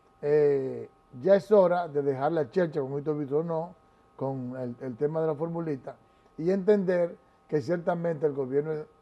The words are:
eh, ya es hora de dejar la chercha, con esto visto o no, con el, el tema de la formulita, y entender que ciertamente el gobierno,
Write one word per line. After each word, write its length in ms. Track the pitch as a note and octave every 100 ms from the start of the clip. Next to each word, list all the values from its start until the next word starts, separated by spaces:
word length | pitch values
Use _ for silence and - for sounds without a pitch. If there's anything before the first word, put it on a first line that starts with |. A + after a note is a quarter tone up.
| _ -
eh, 680 | D3 D3+ D3 C#3 C3 A#2+ A2 _ _ B2
ya 140 | C#3+ G3
es 160 | -
hora 360 | G#3 F3 F3 F3
de 140 | C#3+
dejar 300 | C#3 C3 C#3+
la 180 | E3 C#3
chercha, 320 | F#3 E3+ D3+
con 160 | C3 C#3+
esto 180 | C#3+ D3+
visto 240 | C#3+ C#3+
o 40 |
no, 300 | E3+ E3 E3+ F3 _ _ _ -
con 400 | C3+ C3+ B2 B2+
el, 180 | B2 A#2+
el 140 | C3+ A2+
tema 260 | D3 D#3+
de 60 | D#3+
la 80 | C#3+
formulita, 600 | E3 E3+ D#3+ C#3 - - _ _ _ -
y 140 | D#3+
entender 640 | G3 F#3 G#3 F3+ F3+ F3 F#3+ _ _ -
que 140 | D3+
ciertamente 640 | B2+ F3 E3 F3 E3+ D#3 D3+
el 80 |
gobierno, 380 | C#3 C3 C#3 D3+ D#3 D3+ _